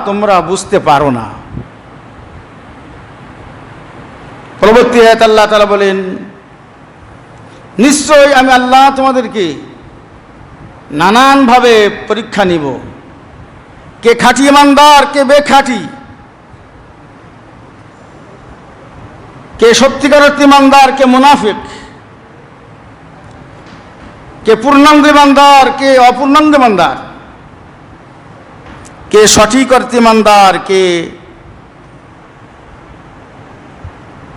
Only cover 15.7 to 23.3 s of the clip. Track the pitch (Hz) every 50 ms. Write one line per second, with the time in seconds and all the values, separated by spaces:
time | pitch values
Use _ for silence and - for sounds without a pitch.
15.7 | 240 208 165 135 - - - - - - - - - - - - - - - -
16.7 | - - - - - - - - - - - - - - - - - - - -
17.7 | - - - - - - - - - - - - - - - - - - - -
18.7 | - - - - - - - - - - - - - - - - - - 214 233
19.7 | 226 233 269 269 269 - - 277 277 294 285 285 294 277 285 285 277 277 277 269
20.7 | 277 277 269 262 254 262 269 254 247 254 262 285 269 175 190 214 185 - - -
21.7 | - - - - - - - - - - - - - - - - - - - -
22.7 | - - - - - - - 160 - - - -